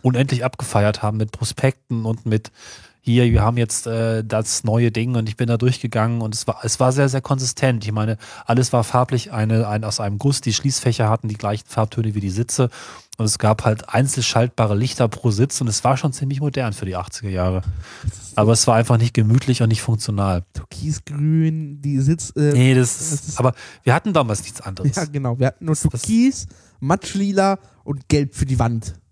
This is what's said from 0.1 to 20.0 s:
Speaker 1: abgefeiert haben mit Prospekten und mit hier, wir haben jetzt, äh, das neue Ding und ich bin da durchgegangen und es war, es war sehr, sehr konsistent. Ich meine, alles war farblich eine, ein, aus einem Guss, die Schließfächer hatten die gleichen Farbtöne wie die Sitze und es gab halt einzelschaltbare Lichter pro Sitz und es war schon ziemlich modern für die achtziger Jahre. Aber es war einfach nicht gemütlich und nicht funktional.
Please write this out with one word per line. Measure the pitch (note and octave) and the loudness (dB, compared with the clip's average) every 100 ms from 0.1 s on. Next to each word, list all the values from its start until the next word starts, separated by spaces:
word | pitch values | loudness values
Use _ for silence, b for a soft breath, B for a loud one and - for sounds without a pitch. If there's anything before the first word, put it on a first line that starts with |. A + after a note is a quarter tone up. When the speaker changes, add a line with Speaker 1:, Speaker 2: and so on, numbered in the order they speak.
| B2 C3+ B2 | 2 0 0
Speaker 1:
abgefeiert | B2+ - - G#2+ G#2 G#2 | -2 -4 -2 2 2 2
haben | G#2+ G#2+ | -2 -2
mit | A2 | -4
Prospekten | - A2+ - C3+ - _ A#2 | -4 -6 0 -2 -2 _ -4
und | A2+ A2 | -2 -4
mit | A2+ G#2+ - B B B B B | 0 -2 -2 B B B B B
hier, | - A#2+ | 2 4
wir | A#2+ A2 | 6 4
haben | G#2 A#2+ | 4 2
jetzt, | A2+ - A#2 | -2 -2 -4
äh, | A2+ A2+ A2 | -2 -2 -2
das | A2 A2 A2 - | -2 -2 -2 -2
neue | A2 A2+ A#2+ | 0 2 2
Ding | A2 A#2+ A#2+ | 0 -2 -2
und | A2 | -2
ich | G#2+ | -2
bin | A#2+ | 0
da | A#2 | 2
durchgegangen | B2 B2 A#2 A2+ A2+ A#2 | 2 0 -2 0 0 -2
und | A2 A2 | -4 -4
es | - | -4
war, | - | -4
es | A#2 - | -4 2
war | B2+ | 2
sehr, | C3 C#3 | 4 2
sehr | C3+ | 0
konsistent. | - C3+ B2 - C3 A#2+ | -2 -2 -2 0 0 0
Ich | G#2+ | -2
meine, | G#2+ G#2+ A2 B B - | -2 -2 -2 B B 0
alles | A#2 B2 | 2 4
war | B2 | 0
farblich | A2 B2 B2+ B2 - | 2 0 2 -2 -2
eine, | A#2 G#2+ A2+ G#2+ | -2 2 2 0
ein, | G#2+ | -2
aus | A2 - | -4 -4
einem | G#2 G2+ | -4 0
Guss, | C#3+ C#3 | 0 0
die | - | -2
Schließfächer | G#2+ C#3 C3 B2+ A#2 A2 | -2 -2 0 0 2 2
hatten | A2 A2 | 2 -2
die | |
gleichen | G#2 G#2 G#2 - | -4 -4 -4 -4
Farbtöne | - G#2+ - A2 | -2 -2 -2 -2
wie | G#2 | -2
die | G2 | -2
Sitze | F#2+ A#2+ - B2 B B B B - | -2 -2 0 0 B B B B -4
und | |
es | A2 - | -2 2
gab | G#2+ B2+ | 2 2
halt | A#2+ G#2+ - | 2 -2 -2
einzelschaltbare | A2 C3+ C3+ A#2 A2+ B2 - A2 G2+ | 0 0 0 0 2 0 0 0 2
Lichter | B2+ - A#2+ | 0 0 0
pro | - A#2+ | 2 0
Sitz | G2+ C#3 - | 2 0 0
und | A#2+ | -2
es | G#2 | 0
war | B2 C3 | 0 2
schon | D3+ | 0
ziemlich | B2+ C#3 C3+ | -2 -4 -2
modern | D3 C3+ A#2+ | -2 -2 -4
für | G#2 F#2+ | -4 -6
die | |
achtziger | F2+ E2+ - G2+ | -6 -8 -8 -6
Jahre. | F#2 F2+ F#2 B B B B B B B - | 0 0 0 B B B B B B B 2
Aber | G#2+ | 4
es | A2+ - | 4 4
war | A2+ | 4
einfach | A2+ A#2 | 4 2
nicht | A#2 | 2
gemütlich | - G#2+ A#2+ C3 B2 | 2 4 2 2 0
und | A#2 | 2
nicht | A2 | 0
funktional. | - A2 | 0 -2